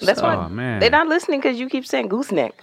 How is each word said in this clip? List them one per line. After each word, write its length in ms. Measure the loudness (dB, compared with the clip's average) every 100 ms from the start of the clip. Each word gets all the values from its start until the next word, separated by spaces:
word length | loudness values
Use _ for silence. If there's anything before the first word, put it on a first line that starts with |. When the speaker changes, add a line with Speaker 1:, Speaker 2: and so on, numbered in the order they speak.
Speaker 1:
That's 200 | 0 2
Speaker 2:
so. 60 | 2
Speaker 1:
why 100 | 0
Speaker 3:
Oh, 120 | -2
man. 300 | -4 -4 2
Speaker 1:
they 100 | 4
not 200 | 4 4
listening 320 | 0 0 -2
'cause 140 | -2 -4
you 100 | -4
keep 160 | -6
saying 220 | -2 -4 -2
gooseneck. 440 | -4 0 0 0 -4